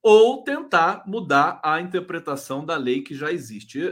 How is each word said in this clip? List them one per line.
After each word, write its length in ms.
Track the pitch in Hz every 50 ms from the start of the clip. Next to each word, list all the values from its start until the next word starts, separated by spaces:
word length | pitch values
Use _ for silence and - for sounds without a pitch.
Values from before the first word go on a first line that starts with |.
ou 440 | - 220 214 220 226 240 262 262 -
tentar 580 | - 277 311 311 - - 175 165 175 202 208 -
mudar 540 | 202 196 233 190 143 143 139 143 165 170 - -
a 180 | 156 156 160
interpretação 840 | 175 180 185 180 180 180 180 165 160 - 143 135 - - 135 135 151
da 120 | 156 165
lei 260 | 151 131 123 127 139 139
que 120 | - 147
já 180 | 139 147 151 175
existe. 560 | 175 127 113 110 104 107 _ - 135 165 185